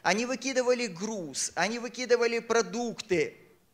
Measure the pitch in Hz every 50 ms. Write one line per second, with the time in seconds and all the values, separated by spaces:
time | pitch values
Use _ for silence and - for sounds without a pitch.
0 | - 165 190 214 240 240 262 254 - 262 269 254 247 240 254 240 240 220 175 160
1 | 202 214 226 202 170 143 127 - - - - 151 170 202 233 240 226 247 - 240
2 | 254 226 240 240 240 233 233 233 226 233 226 233 214 180 180 233 247 233 190 -
3 | - - 180 170 139 107 - - - - - _ _ _